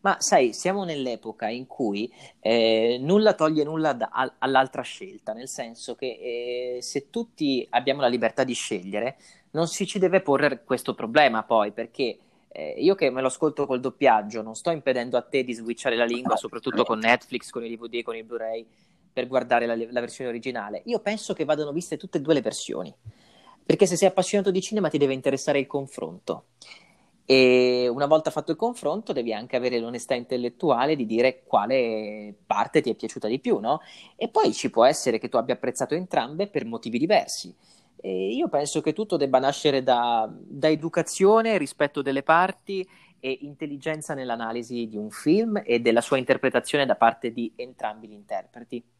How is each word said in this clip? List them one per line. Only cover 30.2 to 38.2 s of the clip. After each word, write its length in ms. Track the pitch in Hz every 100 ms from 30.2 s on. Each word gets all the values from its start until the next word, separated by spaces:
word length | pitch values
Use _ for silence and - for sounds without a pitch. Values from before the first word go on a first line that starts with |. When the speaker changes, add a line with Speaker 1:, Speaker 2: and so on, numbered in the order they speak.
| 120 127 120 _ 165 120 139 156
Speaker 1:
di 80 | 110
dire 380 | 110 131 127 _
quale 880 | 107 104 131 117 110 107 107 104 101 _
parte 360 | 104 120 160
ti 80 | 131
è 60 | 107
piaciuta 340 | 113 - 107
di 100 | 131
più, 200 | 247 156
no? 200 | 110 151 - - - _
E 100 | 233
poi 240 | 427 427
ci 180 | - 233
può 140 | -
essere 360 | 123 156 - 113
che 100 | 117
tu 80 | 123
abbia 160 | 123
apprezzato 420 | 123 127 123 131 160
entrambe 520 | 185 160 117 156 202
per 180 | 151 113
motivi 320 | 113 117 117
diversi. 560 | 170 202 - - 90 - _ _ _ _
E 380 | 196 185